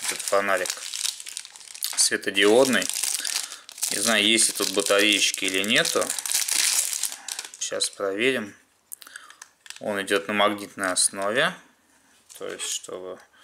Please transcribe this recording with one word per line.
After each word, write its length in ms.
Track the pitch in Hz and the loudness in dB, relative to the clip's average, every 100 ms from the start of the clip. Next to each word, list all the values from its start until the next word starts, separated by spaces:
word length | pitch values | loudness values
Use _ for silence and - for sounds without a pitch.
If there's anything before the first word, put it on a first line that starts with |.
этот 140 | - 120 | -8 -6
фонарик 500 | - 98 101 95 87 - - - - - - - - - - - - - | 0 2 4 0 0 -4 -6 -4 -4 -6 -12 -14 -14 -20 -20 -8 -6 0
светодиодный. 880 | - 107 - 98 101 113 135 110 87 - - - - - - - - - - | 0 0 -2 4 6 8 6 4 0 -2 -2 -4 -4 -4 -6 -12 -18 -8 -4
Не 80 | 123 | -2
знаю, 240 | 104 107 | 2 4
есть 260 | 104 113 - | 4 4 2
ли 60 | |
тут 200 | - 101 | 2 0
батареечки 720 | - - 101 107 101 - - 95 | 0 2 4 6 4 2 0 -2
или 160 | 95 | -2
нету. 400 | 101 131 165 - - - - - - - - - - - - - - - - - | 2 2 2 0 -2 -4 -2 -2 0 0 2 0 -2 -4 -6 -8 -12 -12 -12 -10
Сейчас 300 | - 101 - | -8 -4 -4
проверим. 680 | - 98 98 123 131 104 - _ _ _ - - - - - - _ - - | -2 -4 0 0 0 -6 -12 _ _ _ -18 -18 -20 -20 -20 -20 _ -20 -12
Он 200 | - 101 | -6 -4
идёт 260 | 95 101 - | 0 0 0
на 60 | |
магнитной 580 | 104 104 104 98 - 98 | 2 2 2 -8 -4 -2
основе, 640 | 90 - 101 98 117 165 180 - _ _ _ _ _ _ - | 2 0 0 -2 2 0 -2 -18 _ _ _ _ _ _ -12
то 80 | 95 | -10
есть, 220 | 92 - | -8 -6
чтобы 500 | - - 92 92 90 - _ | -8 -8 -10 -10 -14 -16 _